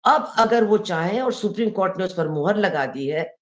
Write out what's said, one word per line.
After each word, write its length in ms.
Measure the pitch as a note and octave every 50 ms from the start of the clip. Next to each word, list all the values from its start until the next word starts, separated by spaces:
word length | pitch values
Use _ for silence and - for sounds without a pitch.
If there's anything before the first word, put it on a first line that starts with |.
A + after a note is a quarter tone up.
| -
अब 300 | A#3+ C#4+ D#4 - - - -
अगर 260 | A3+ G#3+ A#3 A#3+ A3
वो 140 | G3+ G#3+ G#3
चाहें, 420 | G#3+ - F3+ D#3+ E3 F3+ G3+ A#3+
और 120 | C4 C4
सुप्रीम 380 | - - - G#3 G#3 G#3 A#3 G#3+
कोर्ट 280 | G#3 G3 F#3+ F#3 F#3 F3
ने 60 | F#3
उस 100 | F#3 F#3
पर 140 | E3+ D#3+ D3+
मुहर 280 | D#3 D3+ C#3+ F3+ G#3
लगा 300 | G#3 G#3 F#3 E3+ D3+ C3+
दी 200 | B2+ - C#3 C#3
है 300 | C3+ D3+ D#3+ D#3+ - - _